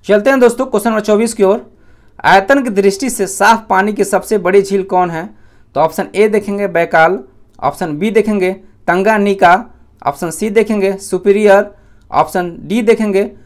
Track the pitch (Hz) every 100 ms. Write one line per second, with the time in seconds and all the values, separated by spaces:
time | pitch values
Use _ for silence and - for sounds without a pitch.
0 | - 208 226 269 240 233 254 214 226 220
1 | 214 208 226 220 190 220 - _ _ -
2 | _ - - 190 196 285 247 196 196 196
3 | 262 - 185 - 202 226 - 190 208 208
4 | 196 196 - 220 180 202 196 196 190 185
5 | 180 165 196 - - _ _ 139 147 -
6 | - 190 208 208 208 202 202 170 165 165
7 | 165 190 - - _ - 139 - 170 151
8 | 214 214 214 208 185 190 - _ - 175
9 | 196 214 202 196 180 185 226 - _ -
10 | - - 175 160 214 214 214 214 190 190
11 | - 180 196 202 208 196 208 - _ -
12 | - - 151 196 175 170 147 214 226 220
13 | 214 196 233 -